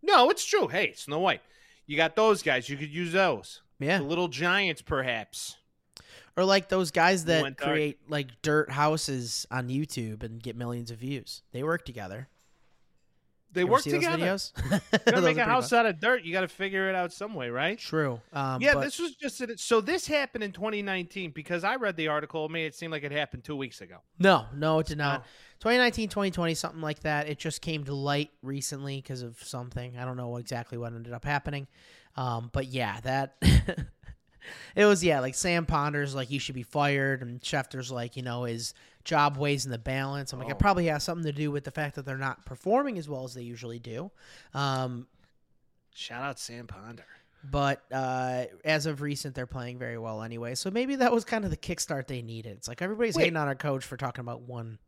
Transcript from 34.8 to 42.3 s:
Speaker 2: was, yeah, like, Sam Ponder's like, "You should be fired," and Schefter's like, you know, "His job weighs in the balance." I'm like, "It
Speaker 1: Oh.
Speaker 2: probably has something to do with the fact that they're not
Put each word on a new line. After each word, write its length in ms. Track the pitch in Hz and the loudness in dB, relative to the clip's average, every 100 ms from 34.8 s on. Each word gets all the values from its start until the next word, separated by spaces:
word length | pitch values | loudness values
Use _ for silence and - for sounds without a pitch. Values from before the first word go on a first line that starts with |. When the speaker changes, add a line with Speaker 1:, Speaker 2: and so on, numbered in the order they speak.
| 208 | 8
Speaker 2:
was, 180 | 202 | 8
yeah, 160 | 170 147 | 6 4
like, 160 | 131 131 | 2 -2
Sam 300 | 185 170 160 | 2 2 2
Ponder's 500 | 151 143 147 143 135 | 2 2 0 -2 -4
like, 160 | 123 | -4
"You 80 | 135 | -4
should 160 | - 131 | -4 -8
be 80 | |
fired," 580 | 117 151 143 139 135 135 | -4 0 2 4 2 0
and 200 | 127 123 | -4 -8
Schefter's 480 | - 147 131 131 123 | -2 -2 -2 -6 -6
like, 240 | 127 120 131 | -6 -6 -6
you 80 | |
know, 200 | 123 120 | -6 -4
"His 300 | 123 117 113 - - _ | -2 -4 -6 -10 -20 _
job 340 | - 160 147 139 | 0 4 4 4
weighs 280 | 143 143 131 | 2 2 0
in 60 | |
the 60 | 117 | -4
balance." 560 | 113 131 135 139 135 | -4 -2 -2 -4 -8
I'm 60 | 131 | -8
like, 100 | 123 | -6
"It 40 | |
Speaker 1:
Oh. 40 | 107 | 2
Speaker 2:
probably 280 | 208 185 170 | 4 4 2
has 160 | 147 | 0
something 220 | - 170 160 | -2 -4 -4
to 60 | |
do 200 | 143 151 | -2 -2
with 120 | 143 | -4
the 80 | 139 | -6
fact 240 | - 147 143 | -6 -6 -6
that 100 | 135 | -8
they're 120 | 131 | -6
not 260 | 135 | -6